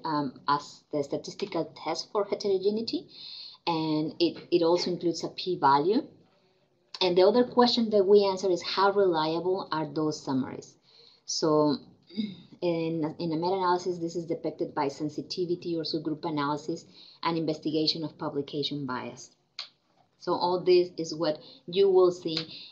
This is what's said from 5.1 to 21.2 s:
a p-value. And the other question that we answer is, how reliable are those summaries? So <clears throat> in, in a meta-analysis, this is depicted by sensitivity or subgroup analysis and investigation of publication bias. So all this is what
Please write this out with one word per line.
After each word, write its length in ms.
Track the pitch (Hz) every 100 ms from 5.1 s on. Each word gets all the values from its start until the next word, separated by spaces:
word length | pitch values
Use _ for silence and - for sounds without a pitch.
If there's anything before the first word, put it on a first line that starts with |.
| 165
a 60 | 160
p-value. 760 | - 185 175 143 143 160 226 - - _ _ _ _ _ _ _ -
And 160 | 185 180
the 100 | 190
other 160 | 233
question 460 | 247 - 240 247 220
that 140 | 208 190
we 200 | 208 196
answer 240 | 185 196
is, 140 | 175
how 280 | - - 202
reliable 760 | 196 196 160 156 165 170 190 -
are 140 | 156 151
those 380 | 147 156 151
summaries? 520 | - 131 123 - - _ _ _ _ _ -
So 500 | - 165 151 151 135 - _ _ 196
<clears throat> 460 | 208 - - -
in, 540 | 180 165 165 165 151 156
in 120 | 170
a 40 | 156
meta-analysis, 640 | 175 190 185 180 185 175
this 180 | 170 175
is 100 | 165
depicted 480 | 160 160 - 160
by 140 | - 143
sensitivity 880 | - 151 143 135 - 175 175 180 165
or 80 |
subgroup 400 | 151 165 151 151
analysis 600 | 175 151 143 147 - 165 - - - _
and 160 | 165 165
investigation 640 | 160 156 160 156 156 165
of 140 | 151 -
publication 680 | 156 147 139 151 143 147 135
bias. 460 | 127 117 123 - _ _ - - _ _ _ _ _
So 140 | -
all 300 | 175 180 185
this 260 | 175 180 180 -
is 160 | 160
what 260 | 156